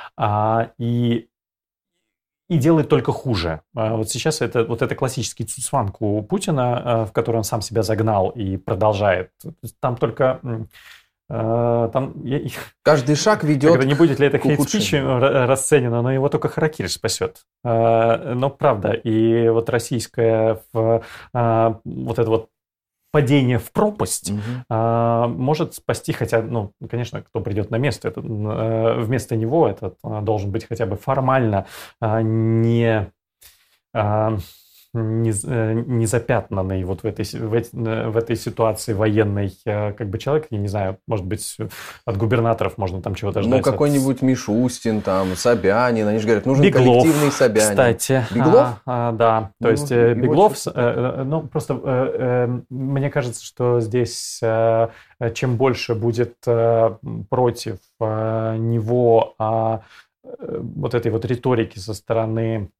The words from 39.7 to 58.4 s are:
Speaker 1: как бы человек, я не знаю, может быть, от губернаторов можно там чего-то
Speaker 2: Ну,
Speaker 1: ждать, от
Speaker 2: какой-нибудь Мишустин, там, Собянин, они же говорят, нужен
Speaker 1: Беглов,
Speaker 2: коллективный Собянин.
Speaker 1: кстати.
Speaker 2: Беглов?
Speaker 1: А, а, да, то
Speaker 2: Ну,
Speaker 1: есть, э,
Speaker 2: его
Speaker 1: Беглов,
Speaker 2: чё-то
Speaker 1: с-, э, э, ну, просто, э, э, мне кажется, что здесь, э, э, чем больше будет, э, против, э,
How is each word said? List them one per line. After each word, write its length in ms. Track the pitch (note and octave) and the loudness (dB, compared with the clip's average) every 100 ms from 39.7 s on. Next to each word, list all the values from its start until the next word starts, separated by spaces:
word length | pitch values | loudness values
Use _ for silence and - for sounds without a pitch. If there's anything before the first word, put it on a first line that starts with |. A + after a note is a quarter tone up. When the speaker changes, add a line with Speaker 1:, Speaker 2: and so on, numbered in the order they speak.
| G#2 G#2 | -4 -4
Speaker 1:
как 160 | G2+ G#2+ | -6 -8
бы 100 | G#2 | -6
человек, 280 | C3+ D#3 D3+ | -2 -2 -2
я 80 | G#2+ | -6
не 100 | G2+ | -4
знаю, 280 | G2+ F#2+ G2 - | -4 -4 -6 -6
может 200 | A2 F#2 | -6 -4
быть, 320 | G#2+ - - A2 - - - - | -8 -8 -10 -12 -12 -18 -12 -6
от 100 | G2+ | -2
губернаторов 600 | A2+ A#2 A#2 A2 G2 - | 0 2 2 0 -2 -4
можно 240 | F#2+ F2+ | -6 -4
там 120 | F#2 | -6
чего-то 260 | F#2 G2+ G#2+ | -4 -4 -2
Speaker 2:
Ну, 60 | G#2 | 2
Speaker 1:
ждать, 140 | C3 | 2
от 40 | G2 | 2
Speaker 2:
какой-нибудь 500 | G#2+ D3 C#3+ C3+ B2+ | 2 2 2 0 0
Мишустин, 800 | C3 B2+ - A2 B2+ - A#2 G#2+ | 0 0 0 0 0 -2 -2 -2
там, 340 | G2+ F#2+ F#2+ F#2 | 0 0 0 0
Собянин, 720 | A#2+ A#2 F#2+ G#2+ B2 A2+ G#2 | 2 2 2 2 2 2 0
они 100 | A2 | 0
же 60 | |
говорят, 220 | G#2+ G#2+ C3 | 2 2 2
нужен 180 | C#3 | 4
Speaker 1:
Беглов, 380 | G3 C3 B2 B2 | 4 6 6 6
Speaker 2:
коллективный 280 | D#3+ D3+ D3 | 6 4 2
Собянин. 380 | - B2+ G#2+ G#2+ | 2 2 4 2
Speaker 1:
кстати. 540 | G2+ B2 A2+ - C3 A2+ | 4 4 2 0 0 0
Speaker 2:
Беглов? 240 | G#2+ C#3+ A#3 B2 A2+ - | 2 6 6 4 -2 -6
Speaker 1:
А, 220 | B2 A#2+ | -2 -2
а, 40 | |
да, 280 | A2+ A#2 A2 G#2 - | 2 4 2 -2 -2
то 80 | C3 | 2
Speaker 2:
Ну, 20 | |
Speaker 1:
есть, 220 | D3 C#3+ | 2 2
э, 180 | A#2+ A#2 | 4 4
Speaker 2:
его 100 | A#2+ | 4
Speaker 1:
Беглов, 300 | C3 D3+ G#3+ | 2 4 4
Speaker 2:
чё-то 60 | - - | 2 -8
Speaker 1:
с-, 20 | |
э, 200 | - A#2+ B2+ B2 - | 0 0 0 -2 -4
э, 20 | |
ну, 180 | C3+ D#3+ | -4 -4
просто, 320 | D#3 D#3 - B2+ | -4 -6 -4 -4
э, 600 | C#3 B2+ C3 A2+ B2 B2 B2 | -2 0 0 -2 0 0 0
э, 120 | B2 - | -4 -8
мне 400 | B2+ C3+ C#3 C#3 | -8 -4 -2 0
кажется, 340 | D3+ B2+ A2+ | -2 -4 -8
что 360 | - - B2 A#2+ | -12 -2 0 2
здесь, 580 | A2 B2 A2+ - - - | 0 0 -2 -4 -12 -4
э, 460 | A2+ A2+ A2+ A2+ A2+ - _ - | -2 2 2 2 0 -4 _ -6
э, 100 | A#2 | -6
чем 220 | A2+ C3 A2+ | -2 -2 2
больше 360 | C3 B2 - | 2 0 -4
будет, 420 | G#2 A#2 A2+ A#2 - - | -2 -2 0 -4 -4 -2
э, 500 | A#2 A#2 A#2 A2 G#2+ - A2 G#2 | 2 2 4 2 -2 -10 -10 -4
против, 480 | B2+ B2 A#2 A2 G2 _ - | 0 0 0 -10 -12 _ -6
э, 560 | A2 A2 A2 A2 | -4 -2 -2 -2